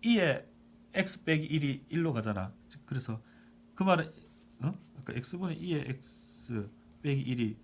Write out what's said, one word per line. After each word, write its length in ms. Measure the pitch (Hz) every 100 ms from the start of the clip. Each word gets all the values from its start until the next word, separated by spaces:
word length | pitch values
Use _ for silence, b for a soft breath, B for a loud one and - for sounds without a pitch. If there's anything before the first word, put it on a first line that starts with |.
E의 440 | 226 233 170 127 - - - - -
X 300 | 180 190 -
빼기 220 | - 160 156
일이 400 | 156 143 135 -
일로 240 | 160 165
가잖아. 400 | 120 110 101 95 - - - -
그래서 360 | 135 - 110 B B B B - -
그 80 |
말은, 220 | 190 175 156 - - - - -
어? 140 | 131 196 - -
아까 140 | -
X분의 440 | 123 135 175 185 156
E의 240 | 170 156 135
X 800 | 131 - - - - - 117 104 - - -
빼기 200 | 147 139
일이 360 | 135 120 113 104